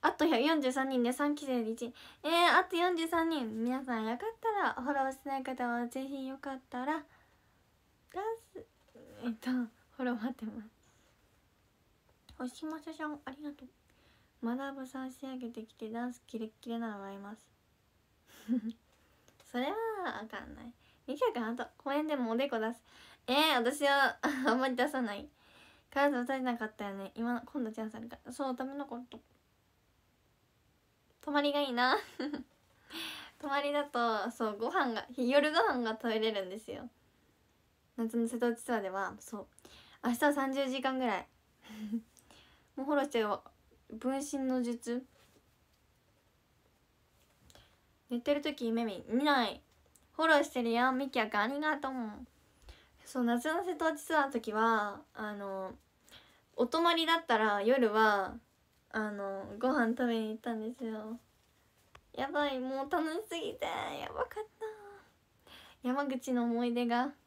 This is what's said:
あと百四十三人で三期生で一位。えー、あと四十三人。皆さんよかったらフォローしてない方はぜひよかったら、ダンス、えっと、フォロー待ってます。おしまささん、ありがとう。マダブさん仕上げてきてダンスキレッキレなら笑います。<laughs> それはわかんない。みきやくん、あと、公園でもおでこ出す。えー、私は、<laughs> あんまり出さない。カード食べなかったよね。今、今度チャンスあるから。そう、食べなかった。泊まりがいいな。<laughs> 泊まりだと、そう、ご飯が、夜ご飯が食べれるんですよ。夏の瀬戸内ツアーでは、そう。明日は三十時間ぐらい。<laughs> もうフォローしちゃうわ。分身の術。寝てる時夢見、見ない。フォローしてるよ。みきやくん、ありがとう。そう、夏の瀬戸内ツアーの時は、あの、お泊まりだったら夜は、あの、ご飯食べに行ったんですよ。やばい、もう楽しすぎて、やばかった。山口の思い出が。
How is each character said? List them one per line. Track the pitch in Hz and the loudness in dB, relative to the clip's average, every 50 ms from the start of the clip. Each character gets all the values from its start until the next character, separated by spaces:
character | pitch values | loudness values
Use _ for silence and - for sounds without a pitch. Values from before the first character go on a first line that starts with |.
| - | 4
あ | - - | 2 4
と | - 294 | 4 4
百 | 339 - 226 | 4 6 4
四 | 247 302 330 311 | 4 4 4 4
十 | 269 254 | 2 2
三 | 254 269 262 269 | 2 0 0 0
人 | 269 254 240 | 0 0 0
で | 233 254 | 0 0
三 | - 294 294 294 | 0 0 0 0
期 | 294 294 | -2 -2
生 | 269 254 247 226 | -2 -2 0 0
で | 220 | -2
一 | 226 233 240 | -4 -4 -6
位。 | 233 247 - - - - - - | -10 -10 -12 -20 -20 -20 -8 -2
え | 294 | 0
ー、 | 330 339 349 339 269 330 | 4 6 6 8 6 6
あ | 370 | 4
と | 359 - | 4 2
四 | 330 349 359 359 | 2 2 2 2
十 | 330 330 320 | 2 0 0
三 | 339 330 330 330 | 2 2 2 2
人。 | 330 302 247 220 214 220 226 | 0 0 -2 -2 -2 -2 -2
皆 | 240 254 262 277 | -2 -2 -2 -2
さ | 262 240 220 | -4 -4 -2
ん | 220 220 | -2 -2
よ | 233 254 | -4 -2
か | - | -4
っ | 440 453 - | -6 -8 -2
た | - 453 | -2 0
ら | 427 403 359 240 - | 0 2 2 0 0
フ | - 247 262 | -2 -4 -2
ォ | 285 | 0
ロ | 277 | 0
ー | 269 269 | 0 0
し | 269 262 | -2 -6
て | - 285 | -6 -6
な | 269 269 | -4 -4
い | 262 | -4
方 | 262 262 254 247 240 | -6 -4 -4 -2 -2
は | 240 240 240 | -2 -2 -2
ぜ | 240 - 262 262 269 | -4 -4 -6 -6 -6
ひ | 277 277 262 | -6 -8 -6
よ | 262 262 269 | -8 -10 -10
か | - 285 269 | -10 -10 -10
っ | 262 - _ | -10 -12 _
た | - 247 254 | -8 -6 -2
ら、 | 277 311 320 320 _ - _ _ _ _ _ _ _ _ _ _ _ _ _ _ _ _ _ _ _ | -2 -2 -4 -4 _ -20 _ _ _ _ _ _ _ _ _ _ _ _ _ _ _ _ _ _ _
ダ | - 349 | -8 -6
ン | 403 440 453 453 - _ | -4 -4 -4 -6 -8 _
ス、 | _ 381 453 _ _ _ _ _ _ - - - - - 214 | _ -18 -18 _ _ _ _ _ _ -20 -20 -20 -18 -8 -6
え | 247 | -6
っ | 226 | -6
と、 | 226 - 247 | -4 -4 -2
フ | 254 254 247 220 _ _ _ _ _ - | 0 0 -2 -4 _ _ _ _ _ -6
ォ | 262 | -4
ロ | 247 247 | -2 -2
ー | |
待 | 233 214 254 | -2 -2 -4
っ | 262 | -6
て | - 226 | -4 -8
ま | 214 214 233 208 | -8 -8 -10 -14
す。 | 220 _ _ _ _ _ _ _ _ _ _ _ _ _ _ _ _ _ _ _ _ _ _ _ _ _ _ _ _ _ _ _ - - - | -14 _ _ _ _ _ _ _ _ _ _ _ _ _ _ _ _ _ _ _ _ _ _ _ _ _ _ _ _ _ _ _ -20 -10 -8
お | 254 247 | -8 -8
し | 254 - - | -8 -8 -8
ま | 311 311 320 | -8 -8 -8
さ | 302 330 | -10 -12
さ | 320 - 320 | -10 -6 -6
ん、 | 302 202 - - | -6 -6 -8 -10
あ | - | -14
り | 262 285 302 | -12 -10 -10
が | 294 | -12
と | 285 - 262 | -10 -12 -18
う。 | 254 _ _ _ _ _ _ _ _ _ _ _ _ _ _ | -20 _ _ _ _ _ _ _ _ _ _ _ _ _ _
マ | - 233 240 | -4 -4 -2
ダ | 254 277 277 | -2 -4 -6
ブ | 277 277 262 254 | -8 -8 -10 -10
さ | - 269 262 | -8 -8 -8
ん | 262 | -8
仕 | 254 - - 262 | -10 -10 -12 -10
上 | 262 254 | -10 -8
げ | 254 226 | -10 -10
て | 233 226 220 | -10 -10 -14
き | 220 - | -14 -14
て | _ 226 214 | _ -10 -8
ダ | 220 233 240 | -6 -4 -4
ン | 247 | -6
ス | 247 - _ | -6 -10 _
キ | - - 220 | -10 -8 -8
レ | 220 220 | -8 -8
ッ | _ _ | _ _
キ | - 240 | -8 -6
レ | 233 233 | -6 -4
な | 233 226 | -4 -6
ら | 214 202 | -6 -8
笑 | 196 196 196 | -10 -10 -12
い | 196 | -12
ま | 196 202 214 | -12 -14 -14
す。 | - _ _ _ _ _ _ _ _ _ _ _ _ _ _ _ _ _ _ - - - 214 | -16 _ _ _ _ _ _ _ _ _ _ _ _ _ _ _ _ _ _ -20 -20 -2 0
<laughs> | 233 247 214 220 233 _ _ _ _ _ _ _ _ _ _ _ _ _ - - | 0 0 0 -2 -10 _ _ _ _ _ _ _ _ _ _ _ _ _ -20 -8
そ | - 247 | -4 -4
れ | 254 | -2
は | 285 392 440 453 453 440 403 359 294 - 208 | -2 -2 0 -2 -2 -2 -2 -4 -6 -6 -6
わ | 208 226 | -10 -10
か | - - - | -12 -12 -12
ん | - - | -12 -16
な | - - | -16 -16
い。 | 240 240 _ _ _ _ _ _ | -18 -18 _ _ _ _ _ _
み | - 262 | -8 -2
き | 294 | 2
や | 508 466 | 2 2
く | - 240 | 2 0
ん、 | 226 | -4
あ | 214 233 | -4 -4
と、 | 247 - - _ _ | -4 -6 -8 _ _
公 | - 285 277 | -6 -2 0
園 | 294 302 311 | 0 0 0
で | 302 | 0
も | 277 247 226 | 0 0 0
お | 226 | 2
で | 233 269 285 | 2 0 0
こ | 269 226 | 0 0
出 | 220 226 240 | -2 -2 -4
す。 | - _ _ - - - - - _ _ - | -6 _ _ -20 -20 -20 -20 -20 _ _ 0
え | 247 | 4
ー、 | 277 311 320 294 247 | 4 6 6 4 4
私 | 233 240 277 294 285 | 4 2 2 4 4
は、 | 277 277 277 277 269 277 - | 4 6 6 6 4 2 0
<laughs> | - 311 294 262 254 262 | 0 0 0 2 2 2
あ | 226 | 4
ん | 254 | 4
ま | 262 269 | 2 0
り | 254 | 2
出 | 247 247 - | 2 0 2
さ | - 262 247 | 2 -2 -2
な | 214 202 | -2 -4
い。 | 208 294 - _ _ _ - - - - - - _ _ _ - | -6 -8 -12 _ _ _ -20 -20 -20 -20 -20 -20 _ _ _ 0
カ | 277 277 285 | 4 4 4
ー | |
ド | 285 247 | 4 2
食 | 247 247 | 0 0
べ | 269 262 | 0 0
な | 254 254 240 233 | 0 0 0 0
か | 226 | -4
っ | 214 - | -6 -6
た | _ 208 202 | _ -8 -8
よ | 196 | -6
ね。 | 196 196 190 - | -8 -10 -10 -6
今、 | - 226 240 240 233 240 | -4 -2 -2 -2 -2 -4
今 | - - 294 247 | -6 -6 -4 -4
度 | 220 | -4
チ | 220 - | -4 -6
ャ | 220 | -8
ン | 220 | -8
ス | 214 | -8
あ | 220 | -10
る | 226 233 | -12 -12
か | - - _ | -14 -16 _
ら。 | - 247 | -16 -8
そ | - 285 269 | -6 -4 -4
う、 | 254 247 | -4 -4
食 | 262 262 | -6 -6
べ | 277 | -6
な | 285 285 | -8 -8
か | 277 240 | -8 -8
っ | 233 254 | -12 -12
た。 | 247 - 233 _ _ _ _ _ _ _ _ _ _ _ _ _ _ _ _ _ _ _ _ _ _ _ _ _ _ _ _ _ _ _ _ _ _ _ _ _ _ _ _ - | -14 -18 -20 _ _ _ _ _ _ _ _ _ _ _ _ _ _ _ _ _ _ _ _ _ _ _ _ _ _ _ _ _ _ _ _ _ _ _ _ _ _ _ _ -8
泊 | - | 0
ま | 285 294 285 | 2 2 2
り | 294 285 | 4 2
が | 285 | 2
い | 294 269 | 0 0
い | 247 | 2
な。 | 240 247 254 277 427 - - - - | 2 4 4 4 2 0 -4 -8 -6
<laughs> | 247 302 294 - 254 _ _ _ _ _ _ _ _ - - 330 330 - - - - - - _ | -6 -6 -6 -8 -10 _ _ _ _ _ _ _ _ -14 -12 -10 -10 -10 -10 -12 -14 -18 -18 _
泊 | - 294 | -6 -2
ま | 277 285 | 0 0
り | 285 285 | 0 2
だ | 285 294 285 | 0 0 0
と、 | 285 - 240 240 233 226 208 196 240 | 0 0 2 2 2 2 2 0 -2
そ | 233 - 233 220 | -2 -2 -2 -2
う、 | 208 202 | 0 0
ご | 226 247 | -2 0
飯 | 339 381 294 254 226 | 2 2 2 2 0
が、 | 226 - - 247 | -2 -4 -6 -4
夜 | - 254 240 262 285 285 302 302 | 0 2 6 6 6 6 6 4
ご | 330 | 6
飯 | 453 427 294 247 240 | 4 4 4 2 0
が | 226 | 0
食 | 262 226 - 240 | -2 -2 -2 0
べ | 214 220 | 0 2
れ | 214 226 | 2 2
る | 214 202 190 185 | 0 0 -4 -6
ん | |
で | 185 220 | -8 -12
す | 220 - | -10 -10
よ。 | 196 214 233 240 _ _ _ _ _ _ _ _ _ _ _ _ _ _ _ _ _ _ _ _ _ | -12 -10 -10 -14 _ _ _ _ _ _ _ _ _ _ _ _ _ _ _ _ _ _ _ _ _
夏 | - 233 226 226 240 | -2 -2 0 2 2
の | 233 226 | 2 2
瀬 | 247 233 | 0 0
戸 | 240 240 | 0 0
内 | 233 233 | 0 0
ツ | - - 247 | -2 -2 -2
ア | 220 | -2
ー | |
で | 202 190 | -2 -2
は、 | 185 196 196 180 202 208 | -2 -2 -4 -4 -6 -10
そ | - - - 208 | -14 -12 -10 -10
う。 | - - _ - _ - - - - - - - - | -10 -12 _ -20 _ -20 -20 -20 -20 -20 -20 -4 -2
明 | 247 240 | -2 0
日 | 233 - | 4 4
は | 285 285 | 4 4
三 | 285 269 269 | 4 2 0
十 | 269 269 277 262 | 0 0 0 0
時 | 254 277 | 0 0
間 | 254 269 262 262 | 0 0 0 2
ぐ | 262 | 0
ら | 240 208 180 | 0 0 -2
い。 | - - _ _ _ _ _ _ | -4 -8 _ _ _ _ _ _
<laughs> | _ - 220 214 214 208 208 233 - _ _ - _ _ - - - - _ _ _ _ _ | _ -18 -14 -10 -8 -4 -4 -6 -6 _ _ -20 _ _ -20 -20 -20 -20 _ _ _ _ _
も | - | -8
う | 269 277 | -2 0
フ | 294 | 2
ォ | |
ロ | 285 269 | 2 2
ー | |
し | 285 | 2
ち | - 233 | 0 0
ゃ | 220 208 | 0 0
う | |
わ。 | 202 - - - _ _ _ _ _ _ _ _ | 0 -4 -6 -14 _ _ _ _ _ _ _ _
分 | - 220 - 254 262 269 | -14 -4 -2 -2 -2 -2
身 | 285 285 - 277 | -4 -4 -4 -2
の | 262 262 254 254 247 | 0 0 0 0 0
術。 | 233 240 233 - 233 233 247 262 - _ _ - _ _ - _ _ _ _ _ _ _ _ _ _ _ _ _ _ _ _ _ _ _ _ _ _ _ _ _ _ _ _ _ _ _ _ _ _ _ _ _ _ _ _ _ - - - - _ _ _ _ _ _ _ _ _ | 0 -2 -4 -4 -4 -4 -4 -4 -8 _ _ -20 _ _ -20 _ _ _ _ _ _ _ _ _ _ _ _ _ _ _ _ _ _ _ _ _ _ _ _ _ _ _ _ _ _ _ _ _ _ _ _ _ _ _ _ _ -20 -20 -20 -20 _ _ _ _ _ _ _ _ _
寝 | 247 240 | -6 -4
て | 240 - 294 | 2 2 2
る | 285 | 2
時 | 285 302 294 - 247 | 2 -2 -4 -2 -2
夢 | 226 226 226 233 | 0 0 0 0
見、 | 226 196 175 - - | -2 -4 -6 -6 0
見 | 208 247 285 | 0 2 4
な | 294 285 262 233 | 6 6 4 4
い。 | 202 - - - _ _ _ _ _ _ - _ _ _ | 2 -2 -8 -14 _ _ _ _ _ _ -20 _ _ _
フ | - 311 | 2 4
ォ | 320 | 6
ロ | 311 285 | 8 6
ー | 285 | 6
し | 285 | 4
て | - 254 240 | 0 0 2
る | 233 226 | 2 4
よ。 | 233 247 262 | 4 4 4
み | 262 254 277 269 | 4 2 -2 0
き | - 254 | 0 0
や | 214 220 | 0 2
く | 220 208 | 2 0
ん、 | |
あ | 202 | 2
り | 226 277 285 | 2 0 0
が | 302 302 311 302 | 2 0 0 0
と | 294 269 | -2 -4
う。 | 269 254 240 214 208 214 247 - _ _ _ _ _ _ - - - - - _ _ _ - | -4 -4 -6 -6 -8 -12 -16 -18 _ _ _ _ _ _ -20 -20 -20 -20 -20 _ _ _ -20
そ | - - 262 | -6 -2 2
う、 | 247 | 2
夏 | 233 240 240 240 302 320 | 4 4 2 2 0 0
の | 339 381 | 0 0
瀬 | 349 359 | -2 -2
戸 | 302 339 320 320 | 0 0 0 0
内 | 302 - | 0 -4
ツ | - 330 311 | 2 4 4
ア | 285 | 4
ー | |
の | 277 | 4
時 | 277 240 226 - 208 | 0 -2 -4 -2 2
は、 | 214 220 226 233 214 208 208 202 208 - _ _ | 4 4 4 4 4 2 0 -4 -10 -16 _ _
あ | - 220 214 208 | -8 -8 -8 -6
の、 | 202 202 196 196 190 190 185 - - _ _ _ _ _ - - - - - _ _ _ _ _ | -8 -6 -6 -6 -6 -6 -8 -10 -14 _ _ _ _ _ -20 -20 -20 -20 -20 _ _ _ _ _
お | - 247 | 0 2
泊 | 240 - 320 | 2 4 4
ま | 339 339 339 | 6 6 6
り | 330 330 | 4 4
だ | 320 330 330 | 4 4 2
っ | 330 - | 4 2
た | 240 214 | 4 4
ら | 220 220 208 202 | 6 4 4 4
夜 | 202 220 254 277 247 220 208 | 4 4 4 6 4 4 6
は、 | 220 220 214 208 202 190 180 - 233 _ _ _ _ _ _ _ _ _ _ - | 6 6 6 6 4 2 -2 -4 -12 _ _ _ _ _ _ _ _ _ _ -4
あ | 220 214 208 | -4 -4 -4
の、 | 208 202 202 196 196 196 190 202 202 208 | -4 -6 -6 -6 -6 -6 -8 -10 -8 -2
ご | 233 254 | 0 0
飯 | 285 294 240 226 | 2 4 2 2
食 | 240 247 254 240 | 2 0 0 0
べ | 233 226 | 2 0
に | 220 214 | -2 -2
行 | 220 | -6
っ | 226 | -6
た | - 247 233 | -6 -6 -6
ん | 220 | -4
で | 214 220 247 - | -6 -8 -8 -8
す | 254 | -8
よ。 | 226 220 214 214 220 226 240 _ _ _ _ _ _ _ _ _ _ _ _ _ _ _ - _ _ | -8 -6 -8 -8 -10 -12 -14 _ _ _ _ _ _ _ _ _ _ _ _ _ _ _ -20 _ _
や | _ - 254 277 | _ -6 -4 -2
ば | 294 294 294 285 | 0 0 0 2
い、 | 269 262 | 0 -2
も | 254 262 269 269 269 | -4 -4 -2 -4 -4
う | 285 | 0
楽 | 320 349 320 320 | 0 0 0 0
し | 311 349 427 - | -2 -4 -6 -6
す | 370 339 | -6 -6
ぎ | 320 - - | -4 -6 -6
て、 | - - | -6 -6
や | - 339 - - - - - - - | -4 -4 -4 -4 -6 -6 -8 -8 -8
ば | - - 494 | -4 -4 -4
か | 494 - 415 | -4 -4 -10
っ | 440 427 _ _ | -10 -12 _ _
た。 | 440 440 427 427 415 403 403 392 - - _ _ _ _ _ _ _ - - - - - - _ | -10 -10 -10 -12 -16 -20 -20 -20 -20 -20 _ _ _ _ _ _ _ -20 -20 -20 -20 -20 -20 _
山 | - 247 254 277 285 277 | -4 -2 0 0 0 -2
口 | 262 254 - - 254 | -2 -4 -4 -2 0
の | 247 240 | 0 2
思 | 233 233 233 240 | 0 0 0 0
い | 240 233 | 0 0
出 | 240 247 233 | 0 0 2
が。 | 233 240 247 285 285 _ _ | 2 0 0 0 -4 _ _